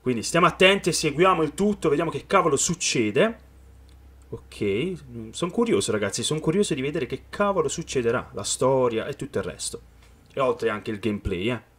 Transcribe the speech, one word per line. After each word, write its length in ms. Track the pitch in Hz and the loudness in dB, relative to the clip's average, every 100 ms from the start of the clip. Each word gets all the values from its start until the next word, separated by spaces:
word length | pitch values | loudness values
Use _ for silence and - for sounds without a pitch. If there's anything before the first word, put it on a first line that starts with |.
Quindi 240 | 127 120 | -2 -2
stiamo 220 | 101 170 175 | 0 4 4
attenti 420 | - 185 196 180 | 6 4 6 0
e 40 | |
seguiamo 500 | 156 156 135 185 175 | 0 -2 2 2 4
il 120 | 151 | 0
tutto, 340 | - 208 202 160 | 0 0 2 0
vediamo 220 | 143 165 | 0 -2
che 160 | 139 - | -4 2
cavolo 300 | 196 170 135 | 2 4 2
succede. 920 | - 170 - 143 107 107 214 226 - - - - - - - - - | 0 -2 -2 0 2 2 2 0 -18 -20 -20 -20 -20 -20 -20 -20 -16
Ok, 640 | 113 - - 104 98 170 170 139 120 110 | -16 -14 -4 0 0 -2 -6 -10 -12 -12
son 200 | - 175 | -6 -4
curioso 420 | 202 233 160 101 | 0 2 2 0
ragazzi, 320 | 107 101 - | 0 -2 -2
son 160 | 113 156 | -4 -2
curioso 340 | 160 175 208 | 0 0 0
di 60 | 147 | 0
vedere 260 | 135 156 127 | -2 -4 -6
che 180 | 131 - | -8 -10
cavolo 400 | - 202 190 143 | -2 0 2 -2
succederà, 600 | - 165 139 113 120 95 | -4 -4 0 0 0 -4
la 100 | 107 | -8
storia 640 | 104 - 131 135 123 110 107 | -6 0 2 4 2 0 -4
e 80 | |
tutto 240 | 135 - 107 | -8 -6 -4
il 60 | |
resto. 360 | 92 - - - - - - - - | -4 -8 -10 -10 -16 -20 -20 -20 -12
E 80 | - | -2
oltre 280 | 131 120 113 | 0 2 0
anche 200 | 107 107 | -2 -6
il 80 | 107 | -4
gameplay, 520 | 110 104 - 90 101 | -2 -2 -2 -2 -2
eh. 120 | 120 - | -4 -8